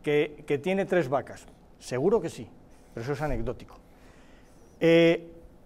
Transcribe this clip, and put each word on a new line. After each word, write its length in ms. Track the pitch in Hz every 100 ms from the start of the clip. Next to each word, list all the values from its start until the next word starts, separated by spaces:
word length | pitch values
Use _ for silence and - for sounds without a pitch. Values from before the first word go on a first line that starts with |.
que, 420 | - 147 151 - -
que 120 | 147
tiene 260 | 180 190
tres 240 | 190 180 139
vacas. 360 | 135 117 98 - - - -
Seguro 420 | - 123 160 220
que 100 | -
sí, 180 | - 110 - - - -
pero 80 | -
eso 100 | 117
es 80 | 139
anecdótico. 540 | 147 120 117 117 - - - - - - - - - - - -
Eh, 520 | 165 165 165 170 - - - -